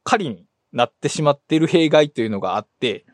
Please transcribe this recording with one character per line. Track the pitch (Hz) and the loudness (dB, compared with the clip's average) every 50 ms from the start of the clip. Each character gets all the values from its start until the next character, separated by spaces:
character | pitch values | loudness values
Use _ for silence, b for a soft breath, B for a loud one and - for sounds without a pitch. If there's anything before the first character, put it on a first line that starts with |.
| - | -4
か | - 247 | -2 0
り | 220 185 139 | 0 0 -2
に | 101 85 _ _ _ _ _ _ - | -10 -12 _ _ _ _ _ _ -4
な | 123 120 | -2 -2
っ | - _ | -2 _
て | _ - 143 | _ -6 -6
し | - - 156 | -4 -2 0
ま | 147 139 | 0 0
っ | - | 0
て | _ - 156 | _ -2 0
い | 160 | 0
る | 160 | 2
弊 | 160 185 170 160 151 | 2 2 2 2 4
害 | 156 151 151 143 | 4 4 2 2
と | - 127 | 0 -4
い | 113 | -4
う | 110 | -4
の | 107 98 | -4 -4
が | 95 92 90 | -4 -4 -4
あ | 107 | -6
っ | 107 _ _ _ | -6 _ _ _
て、 | 131 117 98 87 - _ | -4 -4 -4 -6 -10 _